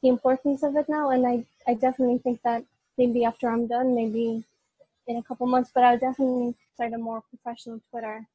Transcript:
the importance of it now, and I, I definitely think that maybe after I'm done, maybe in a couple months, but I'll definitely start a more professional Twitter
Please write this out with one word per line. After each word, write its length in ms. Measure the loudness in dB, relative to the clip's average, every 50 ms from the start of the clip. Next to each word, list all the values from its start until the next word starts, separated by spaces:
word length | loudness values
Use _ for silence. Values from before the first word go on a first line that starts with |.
the 80 | 4 2
importance 540 | 2 4 _ 0 0 2 0 -2 -2 0 -2
of 120 | -2 -2
it 120 | -2 -2 -2
now, 200 | -2 -2 0 0
and 140 | 2 2 2 2
I, 180 | 0 -2 -4 _ _ _ _ -2
I 60 | -2
definitely 440 | 2 0 -2 0 2 0 0 0 0
think 220 | -2 -4 -4 -2 _
that 200 | -4 -4 -4 -6 _ _ _ _ _ _ 0
maybe 280 | 0 2 2 2 0
after 240 | 0 0 _ -4 -2
I'm 180 | 0 0 -2 0
done, 260 | 0 0 2 2 2
maybe 480 | 0 0 -2 -2 -2 -2 -2 -2 -6 -8 _ _ _ _ _ _ _ -20 _ _ _ _ -8
in 100 | -8 -8
a 60 | -8
couple 220 | _ -8 -4 -2
months, 260 | 2 2 2 0 0 _
but 100 | 6 6
I'll 160 | 6 6 4
definitely 560 | 0 -2 -2 0 0 0 0 0 -2 -4 -6 _ _ _ _
start 200 | _ -6 -6 -6
a 40 | -8
more 240 | -8 -8 -8 -10 -12 _
professional 500 | -20 -14 _ -12 -12 -12 -14 -16 -16 -16 _ _
Twitter 360 | -12 -10 -10 -8 -10 -12 -14 _ _